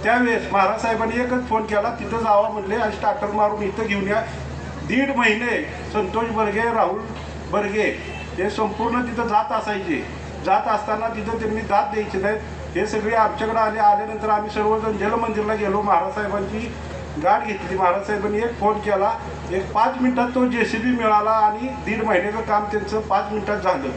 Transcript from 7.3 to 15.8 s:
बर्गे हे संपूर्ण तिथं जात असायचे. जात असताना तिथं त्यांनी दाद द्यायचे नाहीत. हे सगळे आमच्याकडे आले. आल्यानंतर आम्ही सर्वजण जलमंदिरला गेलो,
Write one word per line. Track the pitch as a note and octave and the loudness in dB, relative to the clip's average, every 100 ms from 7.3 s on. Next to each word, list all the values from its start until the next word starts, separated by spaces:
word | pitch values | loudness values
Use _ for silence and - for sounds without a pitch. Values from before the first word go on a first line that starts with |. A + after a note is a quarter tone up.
| - - | -10 -4
बर्गे | G3 G3+ G#3+ F3+ - - D3 - E3+ | -2 0 0 0 -2 -8 -10 -8 -4
हे | G3 | -2
संपूर्ण | G#3 G#3 G3 A#3 B3 | 0 -2 0 0 0
तिथं | A#3+ A3 A3 | -2 -2 0
जात | G#3 A3 | 0 0
असायचे. | A3 G#3+ G3+ F3 C3+ G#2+ - - - | -2 -2 -4 -2 -4 -4 -10 -10 -6
जात | F3 G#3 A3+ | 2 2 2
असताना | G#3+ - G#3+ A3+ | 0 0 -2 -2
तिथं | G#3+ G3+ A3+ | -4 -4 -2
त्यांनी | G#3+ G#3+ | -2 -2
दाद | G3 G3+ G#3 | 0 0 2
द्यायचे | G#3+ G#3 F#3+ | -2 -2 -2
नाहीत. | G3 G#3+ - - - | 0 -2 -6 -10 -6
हे | E3+ G#3+ | -2 0
सगळे | A3 G3+ A3+ | 0 2 2
आमच्याकडे | G#3+ - A3 A3+ | 2 2 0 2
आले. | G#3+ G#3+ | 2 4
आल्यानंतर | G#3 G3+ G#3+ G#3+ G#3+ | 6 6 0 -4 0
आम्ही | G#3 G#3+ | 0 0
सर्वजण | G#3+ G#3+ A3 A3 | 0 2 2 0
जलमंदिरला | G3+ G#3 A3+ A3+ G#3+ G#3 | 0 0 0 0 0 0
गेलो, | G#3+ G3+ G3+ | 0 0 0